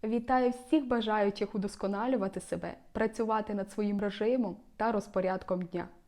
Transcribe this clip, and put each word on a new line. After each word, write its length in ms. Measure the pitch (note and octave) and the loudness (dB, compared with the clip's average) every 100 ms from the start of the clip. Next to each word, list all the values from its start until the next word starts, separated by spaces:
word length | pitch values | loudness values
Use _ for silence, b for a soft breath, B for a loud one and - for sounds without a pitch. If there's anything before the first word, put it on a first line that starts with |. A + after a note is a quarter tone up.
Вітаю 460 | A3 A#3 A#3+ B3+ B3 | 0 -2 2 4 4
всіх 380 | B3 - D#4+ B3+ | 0 2 2 4
бажаючих 680 | A#3+ A3 G#3+ G3+ G3+ G3+ G#3 | 0 2 4 2 2 -4 -2
удосконалювати 840 | G3 - G3 G3 A#3+ C4 G3 - | -4 -2 -4 -2 0 0 0 -4
себе, 340 | - - F3 - - | -6 -6 -6 -10 -10
працювати 640 | G#3+ A3 A3 A3 A3 G#3+ | -2 -2 0 0 0 0
над 180 | G#3 G3 | -4 -4
своїм 280 | - G#3 G3+ | -2 -2 0
режимом 560 | G3+ G3+ G#3+ B3+ G#3+ - - - | -2 0 2 2 0 -4 -14 -2
та 140 | A3 | 0
розпорядком 680 | G#3+ G3 G3 F#3 F#3 - F3+ | 0 0 0 0 -2 -2 -4
дня. 260 | F3 F3 E3+ - | -2 -6 -8 -14